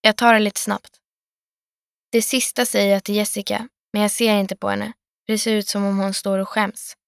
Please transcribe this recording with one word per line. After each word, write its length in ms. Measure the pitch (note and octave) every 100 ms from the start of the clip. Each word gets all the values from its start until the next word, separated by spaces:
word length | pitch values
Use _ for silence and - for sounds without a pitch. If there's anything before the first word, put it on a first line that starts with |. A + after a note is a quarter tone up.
"Jag 160 | A3 G#3
tar 180 | A#3+
det 60 | A3+
lite 200 | G#3 -
snabbt." 400 | - G3+ - _ _ _ _ _ _ _ _ _ _ _ _
Det 100 | A#3
sista 440 | A3 B3+ - - B3
säger 260 | G#3 G3+
jag 120 | G3
till 100 | -
Jessica, 540 | G#3 G#3+ - G3+ G#3 A#3+ _ _
men 100 | G#3
jag 80 | G#3
ser 240 | - A3+
inte 220 | G#3 G3 G3
på 120 | G3+
henne. 240 | G3+ G#3+ - _ _ -
Det 120 | A3
ser 160 | A3+
ut 140 | G#3+ G3+
som 160 | G3+
om 140 | G3+ G3
hon 160 | G3
står 240 | G3 G3 F#3+
och 100 | F#3+
skäms. 480 | - G3+ - - -